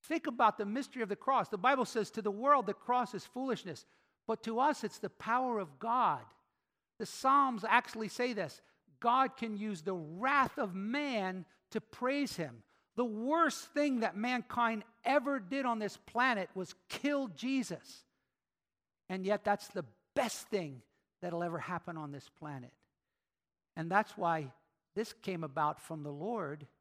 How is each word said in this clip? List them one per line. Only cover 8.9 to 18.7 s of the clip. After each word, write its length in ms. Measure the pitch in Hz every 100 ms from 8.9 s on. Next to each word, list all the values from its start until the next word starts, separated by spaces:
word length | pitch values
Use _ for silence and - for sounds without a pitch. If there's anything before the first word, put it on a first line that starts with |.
| 139
God 340 | 233 254 269 262
can 200 | 233 208
use 260 | 214 185
the 100 | 156
wrath 640 | 185 151 175 262 285 262 -
of 180 | 214
man 680 | 185 202 277 285 226 185 185 165 _ _
to 80 | 226
praise 560 | - - 247 285 277 -
him. 260 | 151 117 _ _ _ -
The 80 |
worst 720 | 247 214 247 330 320 - -
thing 260 | 294 294 254
that 160 | 220 180
mankind 680 | 240 254 - - 233 220 - _
ever 360 | - 285 262 277
did 260 | 180 269 262
on 120 | 226
this 180 | 208 -
planet 520 | - 226 262 220 180
was 200 | 190 180 - _
kill 400 | - 277 285 262
Jesus. 760 | 165 240 269 220 180 - - _ _ _ _ _ _ _